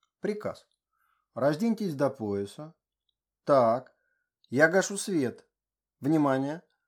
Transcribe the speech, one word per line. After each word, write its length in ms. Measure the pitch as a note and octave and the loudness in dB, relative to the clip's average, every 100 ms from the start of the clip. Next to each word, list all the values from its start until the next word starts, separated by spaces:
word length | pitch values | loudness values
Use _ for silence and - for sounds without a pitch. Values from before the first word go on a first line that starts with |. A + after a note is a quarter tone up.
| _ _ | _ _
Приказ. 460 | G3 G#3 - - _ _ _ _ _ _ _ | -8 -6 -8 -12 _ _ _ _ _ _ _
Разденьтесь 600 | A2+ C3+ D3+ A#3 G#3+ G3+ | -2 -2 0 -2 -2 -4
до 160 | C#3 C#3+ | -2 -2
пояса. 640 | - G#2+ G3+ G3+ - D3+ _ _ _ _ _ _ _ | -2 -6 -4 -6 -10 -20 _ _ _ _ _ _ _
Так. 500 | - C#3 A#2 B2 - _ _ _ _ _ - | 2 4 4 2 -4 _ _ _ _ _ -6
Я 180 | B2 D#3+ | 2 4
гашу 280 | F#3 F3+ G3 | 4 0 -6
свет. 500 | - E3+ A#2+ - _ _ _ _ _ - | -4 -2 -2 -4 _ _ _ _ _ -8
Внимание. 600 | C3 D#3+ C#3+ C3 C#3 E3 _ _ | 0 2 2 2 -2 -8 _ _